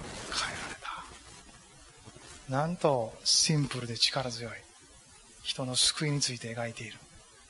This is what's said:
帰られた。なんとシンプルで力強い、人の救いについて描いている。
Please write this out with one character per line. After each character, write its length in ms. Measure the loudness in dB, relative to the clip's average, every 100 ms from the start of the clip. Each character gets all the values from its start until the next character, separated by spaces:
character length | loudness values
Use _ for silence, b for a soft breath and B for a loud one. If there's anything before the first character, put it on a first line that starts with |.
| -10 -10 -6
帰 100 | -4
ら 60 | -2 -4 -8
れ 60 | -8
た。 220 | -8 -10 -10 -16 -18 -20 -20 -20 -20 -20 -20 -20 -20 -18 -18 -14 -4
な 180 | 0 0
ん 100 | 4
と 400 | 4 4 2 -2 4
シ 280 | 6 6
ン 120 | 4 4
プ 140 | 0
ル 80 | -4
で 100 | 2
力 340 | 2 2 -2
強 180 | -4 -8
い、 20 | -10 -14 -20 -20 -20 -20 -20 -20 -10
人 220 | -6 -2 0
の 100 | 4
救 320 | 4 4 2
い 40 |
に 100 | 2
つ 100 | 0
い 80 | -2
て 160 | -6 -4
描 140 | -4
い 40 |
て 100 | -6
い 60 | -10
る。 80 | -12 -18 -20 -20 -20 -20